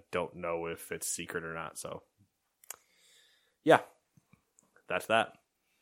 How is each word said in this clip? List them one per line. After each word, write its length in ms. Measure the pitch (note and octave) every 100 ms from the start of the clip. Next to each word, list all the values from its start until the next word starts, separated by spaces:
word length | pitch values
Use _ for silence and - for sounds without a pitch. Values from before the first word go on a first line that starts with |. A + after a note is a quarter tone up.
| -
don't 240 | F2+ E2+
know 320 | F2 F2 E2+ E2
if 240 | E2 -
it's 160 | E2+ -
secret 380 | - E2 F2
or 100 | E2
not. 240 | D#2+ D#2+ -
So, 240 | D#2+ - _ _ - _ _ _ - - _ _ - - - _ _ _
yeah, 200 | D#3 D3 - _ _ _ _ - _ _ _ _ -
that's 180 | F2+ -
that. 280 | A2+ - - _ _ _ _